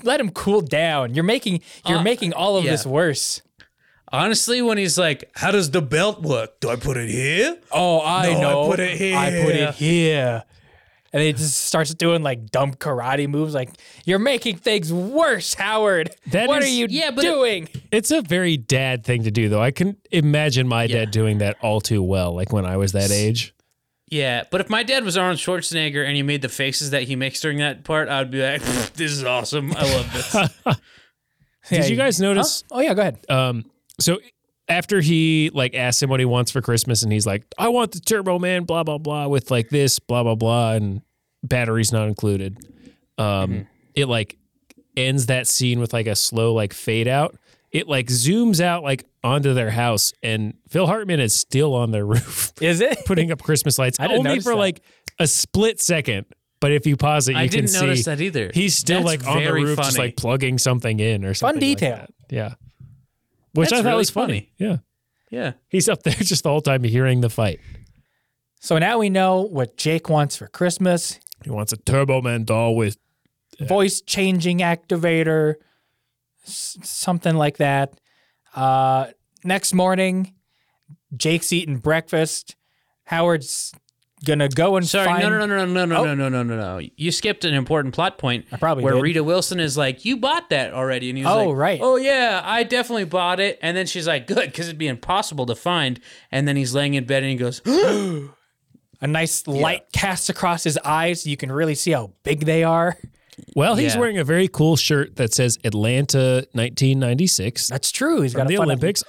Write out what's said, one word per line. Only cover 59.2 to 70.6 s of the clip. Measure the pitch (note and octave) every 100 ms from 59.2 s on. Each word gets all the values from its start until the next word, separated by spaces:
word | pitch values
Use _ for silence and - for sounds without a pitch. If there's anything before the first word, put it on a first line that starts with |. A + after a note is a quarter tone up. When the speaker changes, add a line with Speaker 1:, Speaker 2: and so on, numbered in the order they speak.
Speaker 3:
like, | B2+
on | D3
the |
Speaker 2:
very | D3+ D#3+
Speaker 3:
roof, | D3 D3
just, | C#3 B2+
Speaker 2:
funny. | B2
Speaker 3:
like, | -
plugging | A#2 C3+ C3+ B2+
something | C3 B2 A#2 G#2+
in | A2 G#2+ G2
or |
something | G2+ B3 D4+
Speaker 1:
Fun | C#4
Speaker 3:
like | C#4
Speaker 1:
detail. | F#3+ A#2
Speaker 3:
that. | - _ -
Yeah. | B2 G#2 A#2+ - - - - _ _ _ _ _
Which | D3+ E3
Speaker 2:
That's | A#3+
Speaker 3:
I |
thought | A#3
Speaker 2:
really | A3+
Speaker 3:
was | G#3
funny. | G#3 B3+ G#2 - -
Speaker 2:
funny. | G3+
Speaker 3:
Yeah. | E3 - _ _ _ _
Speaker 2:
Yeah. | A#3+ E3+ - _
Speaker 3:
He's | F#3+ F3
up | G3
there | D#3+
<laughs> | -
just | G3 E3+
the | D#3+
whole | D3+
time | C#3+ C3+
hearing | A#2+ A#2 C3 B2+
the | A#2+
fight. | - G#2+ D#2+ - - - _ _ _ _ _ _ _
Speaker 1:
So | - D#3+
now | F3 A#3
we | G#3
know | F#3+ F#3+ F#3
what | G#3 D3+ B2 -
Jake | D#3 D#3+ -
wants | D3+ C#3+ -
for | G2+
Christmas. | -